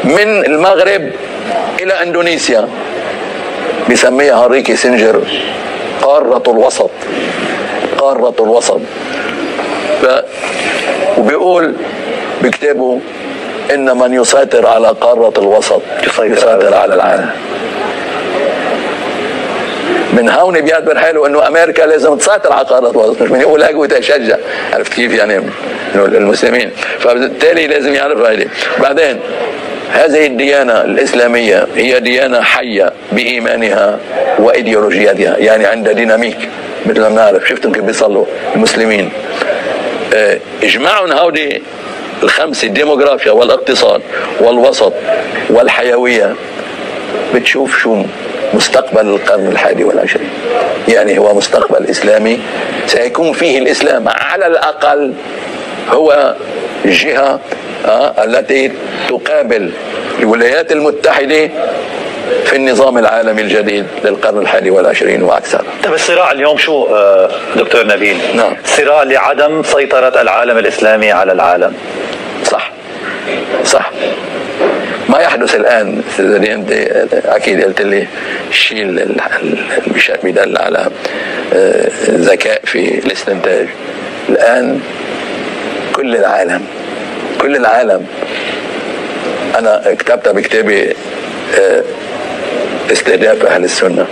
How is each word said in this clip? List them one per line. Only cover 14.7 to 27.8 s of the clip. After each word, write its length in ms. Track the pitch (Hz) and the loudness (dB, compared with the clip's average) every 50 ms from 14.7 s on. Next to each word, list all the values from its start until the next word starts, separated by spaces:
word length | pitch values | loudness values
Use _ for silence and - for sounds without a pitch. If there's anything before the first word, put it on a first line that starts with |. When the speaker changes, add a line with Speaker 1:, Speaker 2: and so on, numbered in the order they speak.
| 117 113 113 110 | 4 4 4 2
Speaker 1:
قارة 520 | 110 - 117 117 123 113 117 110 - 107 | 2 4 4 4 4 6 4 2 4 2
الوسط 420 | 101 101 107 110 - - - - - - - - | 2 4 4 4 4 2 0 0 -2 -4 -6 -4
Speaker 2:
يسيطر 240 | - - - - 113 | -4 -2 0 0 0
Speaker 1:
يسيطر 400 | 107 - - 104 113 98 98 101 | 2 2 4 4 4 4 4 4
Speaker 2:
على 100 | 101 98 | 4 4
Speaker 1:
على 180 | 98 101 98 95 | 4 4 4 2
العالم. 360 | 92 92 92 92 95 - - - - - - - - - 226 - - - - - - - - - - - - 180 185 - - - - - - - - - - 147 - - - - 147 - - - - - - - - - - - - - - - - - - | 2 4 2 2 0 0 -4 -6 -8 -8 -8 -8 -8 -8 -6 -6 -6 -6 -6 -6 -6 -6 -6 -6 -6 -6 -4 -4 -2 -2 -2 -2 -2 -4 -4 -4 -4 -4 -6 -6 -6 -6 -6 -6 -6 -6 -6 -6 -6 -6 -6 -6 -6 -6 -6 -6 -6 -4 -2 -2 -2 0 2
من 160 | - 123 117 113 | 2 2 2 2
هون 320 | 107 139 175 185 180 160 | 2 2 2 2 2 0
بيعتبر 380 | 147 151 160 160 - 160 151 - | 0 2 0 0 2 0 0 2
حاله 280 | 160 165 160 151 151 | 2 2 2 2 2
إنه 200 | 147 143 151 139 | 2 4 2 2
أمريكا 360 | 139 151 160 170 156 - 156 | 4 4 4 4 4 4 2
لازم 340 | 151 156 160 151 131 156 147 | 4 4 4 4 4 2 2
تسيطر 360 | - - 190 208 196 - 165 | 2 2 2 2 2 2 2
على 140 | - - 135 | 2 2 2
قارة 240 | - 123 127 123 120 | 2 2 2 2 2
الوسط، 320 | 113 117 110 110 127 - | 2 4 2 2 2 2
مش 80 | 120 - | 0 2
من 100 | 135 127 | 2 2
يقول 220 | 143 160 156 151 | 4 4 4 4
هيك 140 | - 156 156 | 4 2 2
ويتشجع. 600 | 156 147 - 151 127 - - 147 143 120 110 107 - - - - - - - | 2 0 2 2 0 2 2 0 2 2 0 0 -2 -2 -6 -8 -8 -6 -4
عرفت 200 | - - 110 - | -2 -4 -4 -4
كيف 200 | - - 120 120 | -2 -2 -2 0
يعني؟ 240 | 110 110 104 107 104 | 2 0 2 2 0
إنه 680 | 92 - - - - - - - - - - - 101 101 | -2 -2 -4 -8 -8 -10 -8 -8 -8 -8 -2 0 2 2
المسلمين. 680 | 98 - 101 104 101 110 - - 120 117 123 113 95 - - - - - - | 4 4 4 4 4 2 2 2 2 2 0 -2 -2 -6 -8 -8 -8 -6 0
فبالتالي 680 | - - - - 135 - - - - 160 170 170 160 | 2 2 2 2 0 -2 -2 2 2 4 4 2 2
لازم 280 | 143 143 147 | 2 0 0